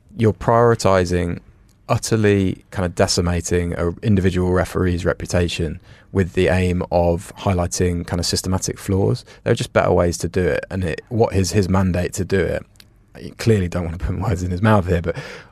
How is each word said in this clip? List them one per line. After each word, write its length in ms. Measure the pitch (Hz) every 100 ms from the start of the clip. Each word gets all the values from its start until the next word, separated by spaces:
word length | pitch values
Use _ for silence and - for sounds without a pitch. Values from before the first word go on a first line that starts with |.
| _ -
you're 180 | 110
prioritising 1040 | - - 117 120 113 - 95 87 87 87 - - - _ _ -
utterly 760 | 120 - 113 104 101 95 - -
kind 140 | - 90
of 100 | 87
decimating 760 | 98 - 85 87 - 87 85
a 160 | 87 87 87
individual 500 | 123 101 90 90 90
referee's 540 | 90 87 85 90 87 87
reputation 720 | - 80 90 85 - 80 80 - - -
with 220 | 95 85
the 140 | - 90
aim 340 | 92 90 87 -
of 400 | 87 87 85 - -
highlighting 680 | 104 90 90 - 90 87 85
kind 120 | 90
of 60 | 82
systematic 540 | - 92 92 - -
flaws. 440 | - 95 104 127 - -
There 80 | 110
are 40 | 120
just 180 | 123
better 180 | 110 90
ways 260 | 90 87 85
to 80 | 85
do 160 | 95
it. 220 | 85 - -
And 120 | 95
it, 180 | 90 - -
what 260 | 113 113 95
is 160 | 92
his 180 | 110 90
mandate 440 | 95 95 87 90
to 120 | - 87
do 140 | 98
it? 260 | 82 76 - _ - _ _ -
You 100 | - -
clearly 320 | - 107 90
don't 180 | 90 85
want 140 | 82
to 60 | -
put 140 | 90
words 240 | 92 90
in 80 | 92
his 100 | 87
mouth 260 | 110 104 87
here, 140 | 85
but 140 | 85 - - - -